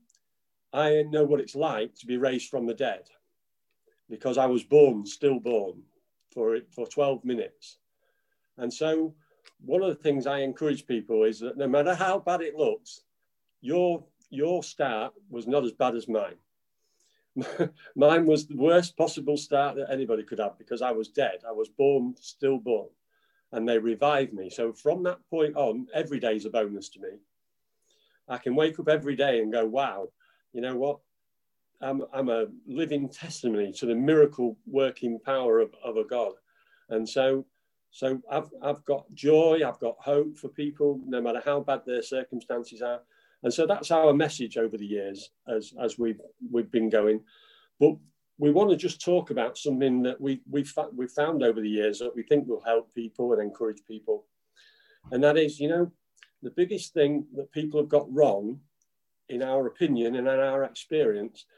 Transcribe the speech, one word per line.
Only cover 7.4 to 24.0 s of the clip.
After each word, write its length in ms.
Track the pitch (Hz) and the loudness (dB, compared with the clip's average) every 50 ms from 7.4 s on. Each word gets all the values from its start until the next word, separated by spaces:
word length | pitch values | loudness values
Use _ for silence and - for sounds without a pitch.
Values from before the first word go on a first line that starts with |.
| 95 - - _ - - - _ _ _ _ _ _ _ _ _ _ _ _ _ _ _ _ 127 | -6 -8 -12 _ -20 -20 -20 _ _ _ _ _ _ _ _ _ _ _ _ _ _ _ _ -10
And 160 | 123 120 - | -8 -8 -4
so 420 | - 156 160 160 160 160 160 151 _ _ _ _ _ _ - _ _ | -2 -2 0 0 0 0 -2 -6 _ _ _ _ _ _ -20 _ _
one 200 | - 127 160 185 | -4 -2 0 0
of 60 | 196 185 | 2 0
the 160 | 147 - - | -2 -2 0
things 240 | 151 143 135 123 139 | 0 0 0 0 -2
I 120 | 139 139 | -2 -2
encourage 460 | 135 135 131 - 156 151 143 - - | -2 -4 -4 -2 -2 -2 -2 -2 -4
people 380 | - 123 110 104 - 113 110 110 | -4 -4 -4 -2 0 2 4 4
is 160 | 110 107 107 | 2 2 -2
that 180 | 117 127 - 135 | -6 -8 -6 -4
no 100 | 139 127 | -2 2
matter 280 | 131 147 147 180 180 | 2 2 2 2 0
how 240 | 160 190 185 190 185 | 0 0 0 0 0
bad 220 | - 175 180 170 | 0 -2 -2 -2
it 140 | 165 151 143 | -2 -4 -4
looks, 460 | 156 147 113 107 - - - - - _ _ _ _ _ _ _ _ _ _ _ _ | 0 0 0 0 -2 -6 -14 -20 -20 _ _ _ _ _ _ _ _ _ _ _ _
your, 420 | - 127 160 180 180 175 170 160 - _ _ _ _ _ | -6 -2 0 2 2 2 0 -2 -6 _ _ _ _ _
your 340 | 143 135 147 170 180 170 147 | -6 -2 -2 0 0 -2 -4
start 500 | - - - 147 127 113 107 117 127 - - - 101 | -8 -6 -4 -2 -2 -2 -2 -4 -6 -10 -14 -18 -14
was 180 | 120 120 110 117 | -12 -10 -4 -2
not 160 | 135 143 127 | 0 0 0
as 80 | 113 | -2
bad 240 | - - 131 127 117 | -2 -2 -2 0 0
as 140 | 117 110 - | -2 -4 -4
mine. 260 | 110 107 101 87 85 - _ _ _ _ _ _ _ _ _ _ _ _ _ _ _ _ _ _ _ 127 | -2 -2 -2 -4 -8 -14 _ _ _ _ _ _ _ _ _ _ _ _ _ _ _ _ _ _ _ -10
<laughs> 320 | 123 - - - 175 - - - - - - | -8 -6 -4 -4 -4 -4 -6 -10 -20 -10 0
Mine 300 | - 143 147 165 170 165 | 4 6 6 6 6 6
was 220 | 156 151 147 151 - | 4 4 4 2 -4
the 80 | 147 | -4
worst 400 | 123 135 165 170 180 175 - - | 0 2 4 6 4 4 2 0
possible 400 | - 160 156 - 151 131 143 147 | -2 -2 -2 -2 -4 -2 -2 -2
start 400 | 143 - - 147 139 143 139 135 | -2 -2 -2 0 0 0 0 -2
that 160 | 139 139 - | -4 -4 -4
anybody 320 | 135 135 131 110 113 107 107 | -4 -4 -2 -2 -2 -4 -4
could 160 | - 113 107 | -6 -6 -6
have 180 | 104 98 - - | -4 -6 -6 -10
because 240 | - - 120 113 | -10 -10 -6 -4
I 100 | 127 127 | -4 -2
was 180 | 113 110 107 - | -2 -4 -4 -4
dead. 300 | - 143 131 104 92 90 - | -2 -2 -2 -2 -2 -6 -8
I 60 | 117 | -8
was 160 | 110 107 110 - | -6 -6 -6 -4
born, 480 | _ - 139 139 139 135 123 127 127 - | _ 2 4 4 4 4 2 -2 -4 -8
stillborn, 720 | - - - _ 139 135 135 123 110 123 113 104 - - - _ _ _ _ _ _ _ _ _ _ _ | -14 -20 -8 _ 0 0 0 0 -2 -2 -2 -2 -4 -6 -16 _ _ _ _ _ _ _ _ _ _ _
and 160 | - 117 113 120 | -6 -4 -2 0
they 100 | 117 113 | 0 0
revived 560 | 110 117 110 101 | 0 0 0 0